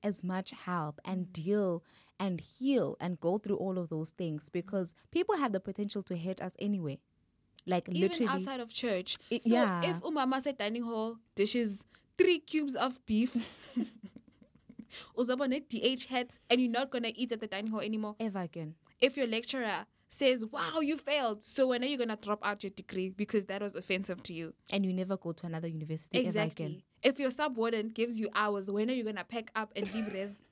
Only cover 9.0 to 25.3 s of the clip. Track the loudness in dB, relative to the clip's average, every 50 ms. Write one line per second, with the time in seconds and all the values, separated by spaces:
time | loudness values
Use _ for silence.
9 | 0 -2 -6 -6 -2 -2 -2 2 4 6 6 6 6 4 4 2 2 2 0 0
10 | -2 0 0 2 2 2 2 2 0 -2 -2 0 -2 -2 -2 -2 -2 -2 -2 -2
11 | -2 -2 -4 -8 -14 _ _ 2 2 4 4 2 2 0 -2 -6 -10 -18 -20 -20
12 | _ _ _ 4 6 6 6 4 0 -2 0 0 0 0 0 0 0 0 -2 -6
13 | -2 2 2 4 4 2 0 -2 -4 -4 -10 -18 -20 -6 -4 -4 -4 -4 -6 -14
14 | -18 -18 -18 -20 -20 -20 _ _ -20 _ _ _ _ -20 -18 -18 -18 -16 -16 -16
15 | -16 -6 -2 0 0 2 2 2 2 0 0 0 -2 -4 -4 0 2 2 2 0
16 | -2 -2 -2 -2 -2 -2 -8 -10 _ 2 4 4 4 4 2 0 0 0 -2 -2
17 | -2 -2 -2 -2 -2 -2 -2 -4 -4 -4 -4 -4 -4 -2 -2 -2 -2 -2 -2 -2
18 | -4 -4 -4 -4 -4 -2 -2 -2 -4 -4 -6 -8 -8 -8 -10 -14 _ -20 _ _
19 | 4 4 6 2 0 0 0 -2 -2 -2 -4 -2 -2 -2 -2 -4 -6 -10 _ _
20 | _ _ 0 4 4 4 4 4 0 -4 -4 -2 -2 0 0 2 2 2 0 -2
21 | 0 0 2 2 2 0 -2 -4 -8 -4 2 4 4 4 4 2 2 0 0 0
22 | 0 -2 -2 -4 -2 -2 -2 0 0 -2 -2 -2 -6 -8 -8 -10 -10 -6 -2 -2
23 | -2 -2 -2 -4 -2 2 2 0 0 0 -4 -4 -4 -4 -6 -6 -2 -2 -2 0
24 | 0 -4 -6 -6 -8 -8 -8 -6 -8 -8 -10 _ _ -2 0 2 2 2 2 0
25 | 0 -2 -2 -2 -4 -6